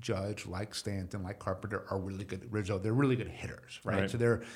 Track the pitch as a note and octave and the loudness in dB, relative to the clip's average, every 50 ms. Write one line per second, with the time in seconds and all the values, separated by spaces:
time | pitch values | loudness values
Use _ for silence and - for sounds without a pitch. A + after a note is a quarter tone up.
0 | - - G#2 F#2+ G2 G#2 G#2+ - - - F2+ F#2 G#2+ G#2 - - - G#2+ G2+ G2 | -2 -2 0 0 0 -2 -4 -4 -6 -6 -4 -4 -6 -4 -6 -6 -4 -2 -2 -2
1 | F2+ F2 - G2+ F#2 F#2 G#2 - - G2+ F#2+ - - G2 G#2 F#2+ - - G2 G2 | -4 -4 -4 -6 -6 -6 -8 -4 -2 -2 -2 -2 -2 -2 -2 -4 -2 -2 -2 -2
2 | F#2 F#2+ G2 F#2+ G#2 - - F#2 - B2 G#2+ G#2+ G2+ F#2+ G#2 F#2 F#2+ A2 A2+ C3+ | -2 -2 -4 -6 -6 -6 -6 -8 -6 -2 0 0 2 2 0 2 2 4 6 6
3 | C#3+ C3 B2+ A#2+ G#2+ E2+ - - - - - - - - - - - G2 G2+ G2 | 6 6 4 2 0 -4 -6 -8 -8 -8 -8 -10 -14 -16 -16 -6 -2 2 2 4
4 | G2 G2 - A#2 A#2+ A#2 A#2 A#2 - - - | 2 2 2 4 6 6 6 4 2 -6 -12